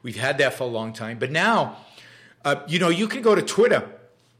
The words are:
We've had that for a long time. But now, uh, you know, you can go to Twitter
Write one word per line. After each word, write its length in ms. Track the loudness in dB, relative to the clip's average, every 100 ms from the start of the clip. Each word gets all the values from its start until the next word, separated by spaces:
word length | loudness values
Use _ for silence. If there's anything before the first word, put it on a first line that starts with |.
We've 140 | -10 -4
had 220 | -2 2
that 160 | 0
for 100 | 0
a 20 | -4
long 260 | -4 -6
time. 260 | -8 -10 -6
But 120 | -4
now, 460 | 0 2 2 0 -6 -20 -20 -20 -20 -20 _
uh, 120 | -2 -2 -2
you 120 | 0
know, 100 | 2
you 180 | 2 -2
can 160 | 0
go 120 | 2
to 80 | 2
Twitter 460 | 2 2 4 2 0 -18 -20 _ _